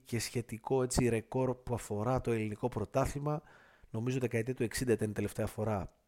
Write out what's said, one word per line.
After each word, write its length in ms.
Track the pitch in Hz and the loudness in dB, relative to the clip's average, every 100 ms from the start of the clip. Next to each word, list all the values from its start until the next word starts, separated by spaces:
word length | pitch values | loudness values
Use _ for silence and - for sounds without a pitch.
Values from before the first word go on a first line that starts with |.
| - | -4
και 140 | 117 | -4
σχετικό, 640 | - 120 - 110 - 131 | -2 -4 -4 -8 0 2
έτσι, 240 | 127 - 120 | 4 4 4
ρεκόρ 460 | 110 - 131 127 123 | 2 0 0 0 -2
που 180 | - | -4
αφορά 480 | 117 - 104 110 127 | -6 -2 -2 2 2
το 100 | 120 | 2
ελληνικό 360 | 113 107 104 123 | 0 -2 -2 -2
πρωτάθλημα. 720 | 110 101 135 139 143 147 151 - - - - - | -2 0 0 0 0 -2 -2 -6 -20 -20 -20 -8
Νομίζω 300 | 110 123 127 | -4 0 0
δεκαετία 340 | 120 113 120 | 0 0 -2
του 100 | 123 | -2
εξήντα 280 | 113 - 123 | -2 0 2
ήταν 180 | 107 107 | 4 2
η 40 | |
τελευταία 340 | 101 104 - 107 | 0 -2 -2 -4
φορά 460 | - 107 101 80 - | -2 0 0 -2 -10